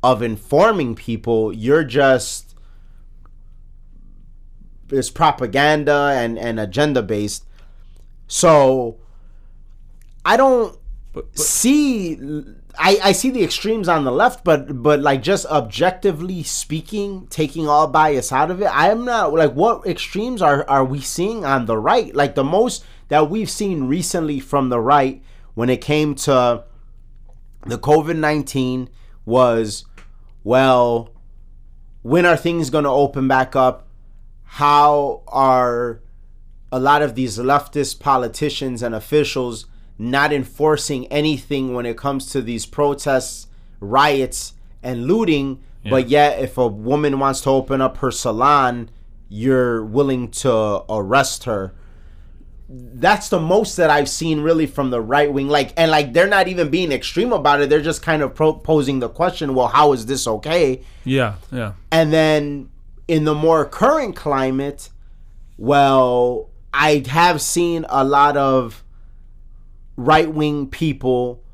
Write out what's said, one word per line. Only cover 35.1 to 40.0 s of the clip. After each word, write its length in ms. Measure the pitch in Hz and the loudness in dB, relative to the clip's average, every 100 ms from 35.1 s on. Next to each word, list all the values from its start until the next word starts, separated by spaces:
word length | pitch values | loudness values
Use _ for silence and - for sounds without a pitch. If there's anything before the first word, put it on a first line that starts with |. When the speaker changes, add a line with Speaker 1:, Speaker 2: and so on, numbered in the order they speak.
| - - | -6 -6
Speaker 1:
are 760 | - 135 127 123 120 120 110 - - - - - - - | 0 4 4 2 -2 -4 -8 -16 -20 -20 -20 -20 -20 -8
a 80 | 131 | -2
lot 220 | 135 147 | 2 2
of 140 | 147 | 2
these 240 | 113 127 101 | -2 -6 -4
leftist 600 | 123 143 - 147 135 - | 0 0 0 -6 -6 -4
politicians 840 | 147 135 120 - 151 - 135 120 | 0 0 0 -4 -6 -4 -8 -6
and 120 | 120 | -6
officials 720 | 110 - 151 143 131 123 113 - - - | -8 0 0 0 -4 -6 -8 -16 -20 -20
not 320 | - | -10